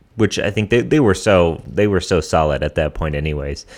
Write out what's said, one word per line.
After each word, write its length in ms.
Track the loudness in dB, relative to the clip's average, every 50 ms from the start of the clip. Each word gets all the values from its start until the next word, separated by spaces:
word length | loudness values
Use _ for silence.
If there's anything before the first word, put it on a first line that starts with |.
| _ _ -2
which 220 | 0 0 0 0 -2
I 120 | -4 -2
think 200 | -2 -2 -2 0
they, 100 | 0 0
they 180 | 2 2 2 4
were 160 | 4 4 2
so, 480 | 2 2 4 4 4 4 2 0 -4 -8
they 200 | -6 -2 0 0
were 140 | 2 2 0
so 200 | 0 0 0 0
solid 420 | 0 0 0 0 2 2 0 -2
at 120 | -4 -4 -2
that 180 | -2 -4 -4 -4
point 200 | -4 -6 -4 -4
anyways. 520 | -4 -4 -4 -4 -4 -6 -8 -10 -10 -14 -20 -20